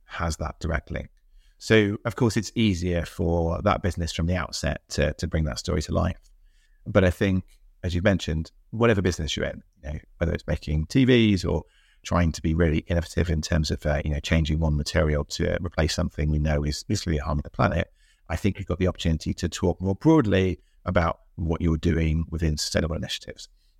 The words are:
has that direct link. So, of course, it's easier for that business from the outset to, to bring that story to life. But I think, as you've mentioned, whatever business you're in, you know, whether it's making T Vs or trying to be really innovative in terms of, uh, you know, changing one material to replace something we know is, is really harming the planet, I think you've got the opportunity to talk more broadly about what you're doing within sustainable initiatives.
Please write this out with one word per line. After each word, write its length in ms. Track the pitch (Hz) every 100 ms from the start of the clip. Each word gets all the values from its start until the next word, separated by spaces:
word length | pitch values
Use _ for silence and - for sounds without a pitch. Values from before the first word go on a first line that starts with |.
has 320 | - - 85 78
that 200 | - -
direct 320 | - 80 -
link. 200 | 67 - _ _ - - -
So, 400 | - 110 101 104
of 120 | 117 -
course, 200 | 120 113
it's 160 | 101
easier 500 | - 110 87 90 87
for 560 | 82 - 87 85 82 87
that 180 | 101 -
business 300 | 95 85 82
from 140 | - 85
the 100 | 90
outset 440 | 73 - 73 - -
to, 220 | - 73
to 120 | 73 85
bring 180 | 82
that 140 | 76 60
story 240 | - 85
to 100 | -
life. 260 | 85 87 - _ _ _ _ _ _ -
But 180 | 104
I 60 | 92
think, 340 | - 101 95 - _ - _
as 120 | 90
you've 100 | 87
mentioned, 460 | 101 92 - 80 82 _ -
whatever 320 | 110 117 101
business 340 | 95 85 78 -
you're 100 | -
in, 160 | - - _
you 100 | -
know, 60 | 76 - -
whether 140 | 82
it's 140 | 82 -
making 400 | 78 - 78 80
T 180 | 139
Vs 400 | 127 127 110 98
or 200 | 92 82 - _ _ _
trying 300 | - 90 85
to 80 | -
be 140 | 82
really 240 | 80 85 78 -
innovative 420 | 85 82 - 82
in 140 | 80
terms 280 | - 82 78
of, 140 | 76
uh, 160 | 76 73
you 80 | 73
know, 80 | 73
changing 380 | - 82 78 78
one 180 | 80 73
material 480 | 71 90 78 73
to 340 | 73 - 82 85
replace 340 | 87 - 80
something 360 | - 85 - 76
we 80 | 76
know 260 | 76 76
is, 200 | 73 69 -
is 180 | 104 -
really 120 | 76
harming 240 | 78 73
the 80 | -
planet, 400 | - - 85 87 _ _ _ -
I 80 | 87
think 220 | 101 95
you've 100 | 95
got 100 | 90
the 100 | 90
opportunity 460 | - 87 80 -
to 140 | - 87
talk 320 | - 92 85
more 140 | 92
broadly 680 | 98 151 160 110 95 95 87 _ _
about 360 | - 90 82 - _ -
what 240 | 82 80
you're 160 | 85 80
doing 480 | 85 78 80 78 82
within 260 | 80 82 76
sustainable 400 | - 87 80 80
initiatives. 520 | - - - - - _ _ _